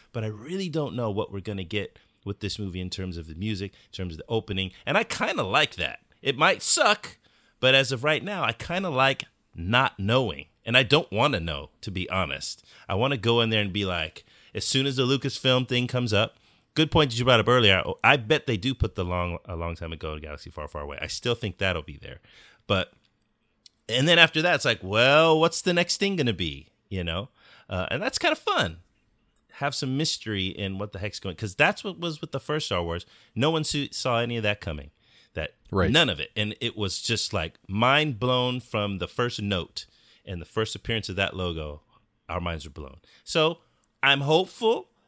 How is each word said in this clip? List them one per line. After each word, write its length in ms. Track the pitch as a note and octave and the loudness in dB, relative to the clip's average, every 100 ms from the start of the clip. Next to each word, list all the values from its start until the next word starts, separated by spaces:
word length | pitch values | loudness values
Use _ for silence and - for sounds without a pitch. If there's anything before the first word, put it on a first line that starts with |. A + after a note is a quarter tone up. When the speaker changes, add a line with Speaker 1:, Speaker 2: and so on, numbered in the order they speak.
| _ | _
Speaker 1:
but 120 | A#2 | -6
I 40 | A2 | -6
really 400 | G#2 C3 F#3+ F#3 | -8 -8 -4 -2
don't 240 | D#3 C#3 | -2 -2
know 160 | A2+ A2+ | -2 -2
what 200 | G2+ - | -2 -4
we're 80 | G2 | -6
gonna 240 | G#2+ G2 | -6 -8
get 340 | F2 G#2+ F#2+ - _ _ | -4 -4 -6 -12 _ _
with 160 | G2 - | -10 -6
this 180 | G2 - | -6 -4
movie 220 | G2 F2 | -6 -6
in 80 | F#2 | -6
terms 260 | - F#2 E2+ | -6 -6 -8
of 80 | D#2+ | -10
the 80 | |
music, 380 | D#2 G#2+ F#2+ G2+ _ _ | -6 -4 -4 -6 _ _
in 60 | |
terms 220 | - F2+ | -8 -8
of 40 | D#2 | -8
the 60 | - | -2
opening. 440 | A2+ G#2+ F#2+ F#2 - - | -2 -2 -4 -4 -6 -2
And 100 | F#3 | 0
I 80 | |
kinda 380 | - - B3+ D#4 | 0 -2 -2 0
like 340 | F#2+ G#3 - - | 2 2 2 -2
that. 240 | B2+ - _ _ | -6 -6 _ _
It 140 | - C3 | -4 2
might 240 | E3+ D3 | 2 4
suck, 540 | - - A#3+ G#3 - - _ _ _ - | 2 4 4 2 -2 -18 _ _ _ 0
but 140 | C3 | 4
as 180 | C3+ B2 | 6 4
of 100 | B2+ | 0
right 180 | C#3+ D3+ | 0 -2
now, 200 | A#2+ F#3+ | -2 -2
I 80 | A#2+ | -2
kinda 360 | - - F3+ G3 | -4 -4 -4 -2
like 340 | C3 C3+ C3+ - _ _ | 2 2 2 -8 _ _
not 440 | E2+ E2+ B2 C3+ - | -8 0 2 2 0
knowing. 480 | G2 B2+ A2+ C#2+ - _ | 2 2 2 -4 -14 _
And 120 | A2+ B2 | 0 2
I 60 | |
don't 260 | A#2 D3+ - | 6 4 4
wanna 300 | G2+ D3 G2+ | 2 2 2
know, 300 | E2 C#2+ D2+ - | -4 -6 -10 -14
to 80 | - | -8
be 180 | F#2 F#2 | -6 -2
honest. 520 | F#2+ D#2 C2+ - - _ - - | -2 -2 -4 -8 -10 _ -18 -4
I 60 | |
wanna 220 | F#2+ C3 C3 | 0 0 0
go 220 | A#2 A#2 | 2 2
in 60 | A2+ | 4
there 120 | A2 | 0
and 100 | G2+ | 0
be 120 | G2 F#2+ | -2 -2
like, 380 | F2 D#2+ - - _ - | -2 -4 -10 -20 _ -10
as 100 | - - | -6 0
soon 200 | C3 C#3 | 2 2
as 100 | B2+ | 2
the 100 | B2+ | 2
Lucasfilm 600 | C3+ C#3 - C3 B2+ B2 | 2 0 -2 2 2 2
thing 180 | B2 B2 | 0 0
comes 260 | B2+ A#2+ | 0 2
up, 240 | G2+ A#2 _ _ _ _ | 2 2 _ _ _ _
good 160 | - D#3 | 0 4
point 200 | E3+ C#3+ | 4 4
that 80 | A#2 | 2
you 60 | |
brought 160 | B2+ A#2 | 4 6
up 80 | G#2+ | 6
earlier. 340 | B2 G#2 F#2 - - | 6 6 4 2 2
I, 80 | A2+ | 4
I 40 | C#3+ | 4
bet 280 | G#2+ D3+ - | 4 0 2
they 100 | A2 | 0
do 160 | B2 | 0
put 200 | C3 G#2 - | 0 -2 -2
the 80 | |
long, 340 | F2+ F2+ F2 E2+ - | -2 -2 -2 -6 -8
a 100 | E2+ | -8
long 180 | E2+ E2 | -6 -6
time 160 | E2 | -10
ago 220 | D#2+ D#2 | -8 -8
in 60 | D#2 | -8
Galaxy 300 | D2+ D2 - | -10 -14 -14
Far, 180 | - D2 | -12 -10
Far 140 | D2+ | -10
Away. 160 | D2 C#2+ | -10 -10
I 60 | D2+ | -8
still 260 | - B2 | -4 -2
think 220 | A#2 G#2 - | -2 -4 -2
that'll 240 | F#2+ E2+ | -2 -2
be 140 | D2 C#2+ | -6 -16
there. 240 | - - _ - - _ - | -16 -18 _ -20 -20 _ 0
But, 260 | F#2+ - _ _ _ _ _ _ _ - _ - | 0 0 _ _ _ _ _ _ _ -20 _ -4
and 180 | A#2+ D3+ | 2 4
then 120 | E3+ | 6
after 220 | E3 D#3+ | 6 6
that, 120 | F3 D#3 | 2 2
it's 80 | |
like, 160 | C3+ A2 | 0 -2
well, 560 | F#2 G#2+ B2+ D3+ E3 D#3+ | 0 4 6 6 6 6
what's 220 | E3 - | 4 2
the 100 | F3+ | 0
next 220 | F3 F3 - | 2 2 0
thing 200 | G3+ F#3 | 0 0
gonna 160 | B2 | 0
be? 360 | F2+ E2 C#2 D2 _ - | 0 -4 -6 -16 _ -8
You 160 | F#2+ | -6
know? 240 | E2+ E2+ B2+ _ - - - | -4 -4 -6 _ -20 -20 -8
Uh, 180 | F#2 - | -4 -4
and 120 | C3+ | -4
that's 160 | A#3+ - | -4 -2
kinda 180 | E4+ D#4 | 0 0
fun. 420 | - F#4 G2 D#2+ _ _ _ _ _ _ _ | -2 0 0 -4 _ _ _ _ _ _ _
Have 200 | - C#3 | -6 -4
some 220 | - C3+ C3+ | -2 -2 0
mystery 500 | - - A#2 G2+ F#2+ | -2 -2 -4 -2 -2
in 320 | - G2 F#2+ | -4 -6 -6
what 140 | G#2 | -8
the 60 | F#2+ | -6
heck's 220 | G#2 - | -8 -8
going, 160 | G2 E2 | -10 -6
'cause 180 | G#2 | -6
that's 280 | - E3+ G#3 | 2 2 2
what 140 | G#3 E3 | -8 -6
was 220 | E3+ D3+ | -6 -6
with 120 | D#3+ | -8
the 80 | - | -8
first 260 | - D3+ - | -4 -4 -2
Star 160 | F#2 | -2
Wars. 220 | E2+ E2+ - - _ | -2 -6 -8 -20 _
No 160 | G#2+ D3 | 0 2
one 140 | D#3+ | 2
su-, 240 | D3+ D3 C#3+ | 0 -2 -4
saw 280 | - C3 A#2 | -4 0 0
any 160 | A#2+ A#2 | 0 0
of 60 | |
that 180 | G#2 G#2 | 0 -2
coming. 300 | - D2+ D2 _ _ _ _ | -4 -8 -10 _ _ _ _
That 200 | E2 D2+ _ - | -8 -8 _ -4
Speaker 2:
Right. 200 | G2 F#2+ | 0 4
Speaker 1:
none 180 | D3 C#3+ | 4 2
of 100 | D2+ | 0
it. 120 | - | -6
And 220 | A2 G#2+ - | -4 -4 -4
it 160 | A#2+ G#2+ | -8 -4
was 240 | G2 - | -4 -4
just, 320 | - A2 - | -2 -2 -2
like, 260 | G2 E2 _ - | -2 -4 _ -6
mind 500 | G2+ B2 D3 D3+ G#2 | 2 4 4 2 -2
blown 400 | B2 B2+ B2+ B2 | 0 2 0 -4
from 380 | - A2 G2+ F#2+ | -4 -4 -2 -4
the 80 | - | -6
first 340 | - A#2+ - | -2 -2 -2
note 460 | G2+ F#2 - - - _ _ _ | -2 -2 -4 -12 -16 _ _ _
and 160 | - F2+ | -12 -10
the 60 | D#2+ | -6
first 280 | A2 A2 | -4 -4
appearance 340 | G2 - A2+ G2+ | -4 -4 -4 -4
of 80 | F#2+ | -2
that 200 | G2 F#2 | -2 -2
logo. 460 | F2 D#2+ D2+ D2 _ _ _ _ - | -4 -4 -8 -10 _ _ _ _ -8
Our 120 | F2 | -6
minds 240 | E2+ D#2+ | -4 -6
were 60 | D2+ | -10
blown. 280 | D2+ C2+ - _ - | -14 -16 -16 _ -20
So 360 | - E3 D#3 E3 _ _ _ - | -4 2 2 0 _ _ _ 0
I'm 200 | C#3 C#3 | 2 2
hopeful 640 | C#3 D#3+ F#3+ - A3+ A#3 - _ | 4 4 2 0 2 0 -2 _